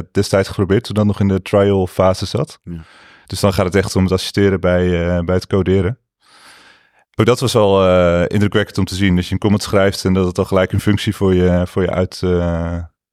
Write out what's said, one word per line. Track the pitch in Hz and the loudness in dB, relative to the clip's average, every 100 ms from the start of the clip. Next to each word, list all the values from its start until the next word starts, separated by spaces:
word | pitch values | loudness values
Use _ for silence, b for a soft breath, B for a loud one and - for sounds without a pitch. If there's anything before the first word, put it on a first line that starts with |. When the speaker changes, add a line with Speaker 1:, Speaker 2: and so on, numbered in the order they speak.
| 82 | -2
Speaker 1:
destijds | - 101 98 95 | -4 0 0 0
geprobeerd, | - 92 104 | -4 0 0
toen | - | 0
dat | 104 104 | -2 0
nog | 98 | 0
in | 98 | 0
de | 95 | -2
trial | - 104 101 98 92 | 0 2 2 2 0
fase | - 95 92 95 | 0 0 0 -4
zat. | - - - | -6 -6 -10
Speaker 2:
Ja. | - 85 80 B B B - | -16 -16 -16 B B B -14
Speaker 1:
Dus | 98 | -2
dan | 101 | 0
gaat | 90 | 0
het | 92 | 0
echt | 95 95 95 | 0 0 0
om | |
het | 92 | 0
assisteren | 92 - - 98 95 | 0 -2 0 2 2
bij, | 90 90 90 87 85 87 | 0 0 0 0 -2 -2
eh, | |
bij | 87 | -2
het | 92 - | -4 -2
coderen. | 98 90 95 107 127 _ _ b b b b b b b b _ | -2 0 0 -2 -6 _ _ b b b b b b b b _
Ook | - 113 | 0 2
dat | 127 | 2
was | 123 | 0
wel, | 117 101 98 95 | 2 4 4 4
eh, | 92 87 87 87 | 4 4 2 0
indrukwekkend | 95 101 107 101 - | 0 0 0 -2 -4
om | |
te | 92 | -4
zien. | 92 101 90 | 0 2 2
Dat | 87 | -2
je | |
een | 95 | -2
comment | 107 101 | 0 0
schrijft | - 101 98 - | 0 0 2 0
en | 95 | 0
dat | 92 92 | 0 0
het | |
dan | 90 95 | -2 0
gelijk | 95 92 | 0 0
een | 98 | 0
functie | - 104 - - | 0 0 -2 -2
voor | 98 | 0
je, | 90 90 90 90 | 2 2 2 -2
voor | - | -2
je | 90 | -2
uit, | 87 92 - | -2 -4 -4
eh, | 92 87 87 85 85 85 82 _ _ | -2 -2 -2 -4 -6 -8 -10 _ _